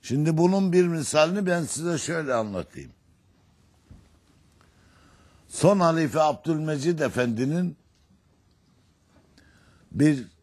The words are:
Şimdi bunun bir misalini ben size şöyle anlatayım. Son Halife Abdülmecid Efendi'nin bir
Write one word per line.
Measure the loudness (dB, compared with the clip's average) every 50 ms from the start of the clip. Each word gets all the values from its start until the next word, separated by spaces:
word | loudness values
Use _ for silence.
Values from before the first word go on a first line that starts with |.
Şimdi | _ -4 -2 -2 0 0 2 2
bunun | 2 4 4 2 0 2 4
bir | 4 2 2
misalini | 0 -4 -6 -2 2 2 2 2 2 -2 -2
ben | 0 -2 -2 -2
size | -4 -6 -6 -4 -4 -4 -4
şöyle | -4 -4 -4 -4 -2 -2 0
anlatayım. | 0 0 -2 -4 -8 -8 -8 -12 -18 -18 -18 -20 _ _ _ _ _ _ _ _ _ _ _ _ _ _ _ _ _ _ _ -20 -20 -20 _ _ _ _ _ _ _ _ _ _ _ _ _ _ _ _ _ _ _ _ -20 _ _ _ -20 _ _ _ -16
Son | -8 2 4 4 4 4
Halife | 2 2 2 2 0 0 2 2
Abdülmecid | 2 2 0 -2 -4 -4 -4 -2 -2 -4 -4 -2 -2 -2 -2 0
Efendi'nin | -2 -2 0 -2 -2 -2 0 -2 -2 -2 -2 -2 -2 -4 -6 _ _ _ _ _ _ _ _ _ _ _ _ _ _ _ _ _ _ _ _ _ _ _ _ _ _ _ _ -20 _ _ _ _ _ _ _ _ _ _ _ _ _ _
bir | 0 2 4 4 4 2 -2 -10 _ _